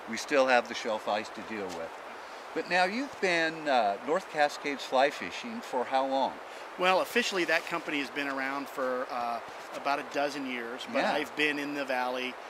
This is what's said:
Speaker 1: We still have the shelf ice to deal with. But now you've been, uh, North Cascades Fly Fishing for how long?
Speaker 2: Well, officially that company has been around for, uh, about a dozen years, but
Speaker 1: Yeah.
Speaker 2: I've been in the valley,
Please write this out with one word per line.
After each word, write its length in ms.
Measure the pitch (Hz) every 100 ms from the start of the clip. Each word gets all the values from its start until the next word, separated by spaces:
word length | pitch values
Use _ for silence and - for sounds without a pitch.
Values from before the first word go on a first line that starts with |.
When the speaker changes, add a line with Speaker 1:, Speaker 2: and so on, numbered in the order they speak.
| -
Speaker 1:
We 80 | 113
still 300 | - 147 131
have 200 | 123 113
the 60 |
shelf 340 | 113 117 107 -
ice 220 | 107 107
to 120 | - 98
deal 140 | 110 95
with. 220 | 85 80 - - - - - -
But 160 | 156 156
now 140 | 180
you've 360 | 185 220 277 -
been, 480 | 190 170 160 160 151
uh, 260 | 131 104 101 120
North 240 | 175 -
Cascades 540 | 156 147 - 143 139
Fly 260 | - 131 143
Fishing 520 | - 92 - 123 113
for 240 | - 131 120
how 200 | 131 135
long? 280 | 135 120 - - - - -
Speaker 2:
Well, 220 | 180 185
officially 460 | 143 233 240 196 165
that 200 | 160 -
company 320 | 170 156 151
has 100 | 131
been 180 | 143 143
around 400 | 135 135 139 135
for, 400 | - 127 127 131
uh, 300 | 127 120 117 - - - -
about 220 | 143 143
a 60 | 139
dozen 320 | 147 143 143 135
years, 400 | 127 117 127 -
but 80 | 131
Speaker 1:
Yeah. 140 | -
Speaker 2:
I've 200 | 143 147 -
been 220 | 151 143
in 160 | 143 147
the 100 | 131
valley, 480 | 127 127 127 127 123 -